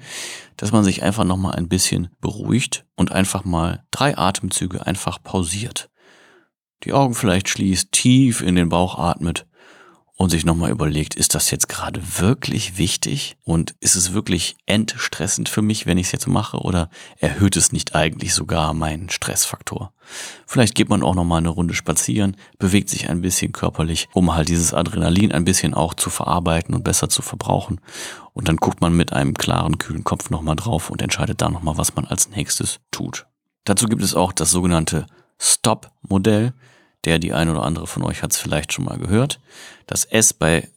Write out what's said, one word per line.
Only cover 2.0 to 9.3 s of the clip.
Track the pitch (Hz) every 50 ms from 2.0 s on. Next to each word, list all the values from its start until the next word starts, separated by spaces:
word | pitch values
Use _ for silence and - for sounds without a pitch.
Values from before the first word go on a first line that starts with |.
| 87 87 - _
beruhigt | - - 98 104 - 104 107 123 - - - - - _ _
und | - 90 -
einfach | - 92 95 - - 95 92
mal | 95 85 82 82 87 90 - - _
drei | - - 131 143 -
Atemzüge | - 82 95 95 - - 95 - - - 92 87 - -
einfach | - 92 - - 90 - -
pausiert. | - - - 95 87 80 92 101 117 - - - - - _ _ _ _ - _ _ _ _ _ _ _ _ _ _ _ _ _ -
Die | - -
Augen | 139 139 127 117
vielleicht | - - 101 90 95 - -
schließt, | - - 107 98 92 92 - -
tief | - - - 123 127 131 135 123 110 -
in | - 90 90
den | 90 85 82
Bauch | 87 87 90 90 -
atmet | - 80 87 - - 80 85